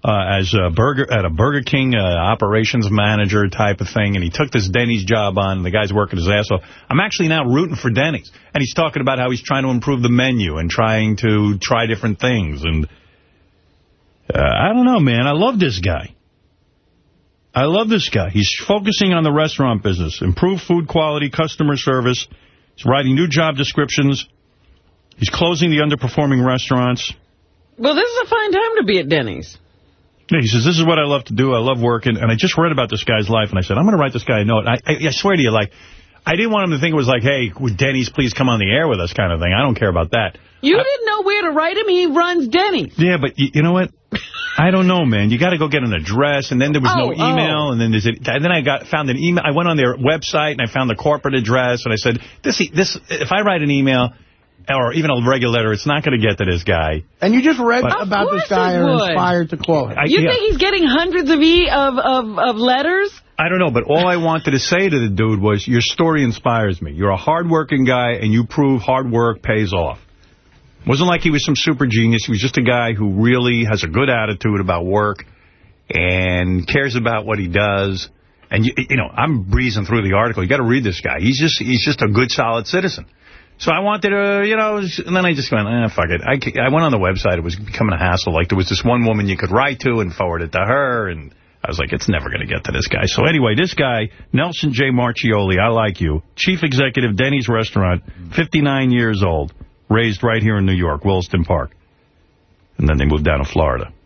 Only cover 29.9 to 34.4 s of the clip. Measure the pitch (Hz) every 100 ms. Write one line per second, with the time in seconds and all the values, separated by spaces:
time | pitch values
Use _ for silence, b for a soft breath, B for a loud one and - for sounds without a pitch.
29.9 | _ _ _ - 165 113 117 120 165 165
30.9 | 160 147 143 127 107 135 123 117 127 117
31.9 | 117 123 110 113 113 185 - 165 147 117
32.9 | 107 - 110 101 113 107 98 90 98 185
33.9 | 202 139 120 - 113